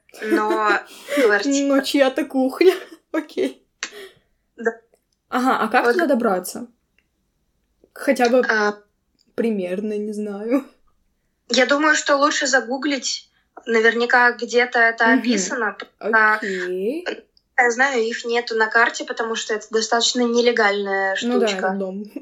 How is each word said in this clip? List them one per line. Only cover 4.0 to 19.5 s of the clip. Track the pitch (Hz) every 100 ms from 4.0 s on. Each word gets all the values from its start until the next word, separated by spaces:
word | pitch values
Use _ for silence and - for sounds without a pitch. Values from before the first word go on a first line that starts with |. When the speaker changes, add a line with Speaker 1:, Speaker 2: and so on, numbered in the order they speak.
| 381 _ _ _ _ -
Speaker 1:
Да. | 226 - _ _ _ _ -
Speaker 2:
Ага, | 254 254 226
а | 220
как | 247 480
Speaker 1:
Вот. |
Speaker 2:
туда | 370 320
добраться? | 254 226 185 185 226 240 _ _ _ _ _ _ _ _ _ _ _ _
Хотя | - - 262 240
бы | 254 240
Speaker 1:
А. | 220 208 208 _ _ _ _ _
Speaker 2:
примерно, | - 233 208 180 185 214 208
не | 208
знаю. | 208 208 202 220 262 - _ _ _ _ _ _ _ -
Speaker 1:
Я | 254 262
думаю, | 285 311
что | - - 285
лучше | 294 294 285
загуглить. | 262 226 262 294 277 - - - _ _ -
Наверняка | - 226 226 226 240 247 240
где-то | 233 233 233 240 247
это | 233 226 240
Speaker 2:
Мгм. | 254
Speaker 1:
описано. | 220 214 185 269 214 - - _
А, | 208 226 214 214
Speaker 2:
Окей. | 202 190 180 185 202 311 359 - _ _ _ -
Speaker 1:
я | 247
знаю, | 233 277 254
их | 226 240
нету | 240 233 240
на | 220 220
карте, | 233 233 -
потому | 311 247 226
что | 220 -